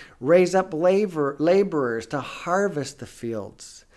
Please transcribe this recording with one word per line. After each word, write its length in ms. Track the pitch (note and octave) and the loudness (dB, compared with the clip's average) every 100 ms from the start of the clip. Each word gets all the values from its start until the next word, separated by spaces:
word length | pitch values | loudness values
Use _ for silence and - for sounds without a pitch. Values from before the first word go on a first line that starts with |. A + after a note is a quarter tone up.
| - - | -20 -6
raise 360 | B2+ F3 F3+ F#3 | 4 4 6 2
up 180 | F#3 | 0
labor-, 600 | D#3 F3+ G3 G#3 D#3+ C#3 C#3+ | 0 2 2 0 -2 -2 0
laborers 680 | D#3+ F#3+ G3 D#3 B2 A2+ - | 2 4 2 0 -2 -4 -6
to 120 | C#3+ | -8
harvest 800 | B2 - E3+ F3+ G3+ D3+ B2+ - | -8 -10 -2 0 0 -4 -8 -10
the 80 | A#2 | -18
fields, 800 | - A#2 A2 G2+ - - - _ | -12 -8 -8 -10 -16 -20 -20 _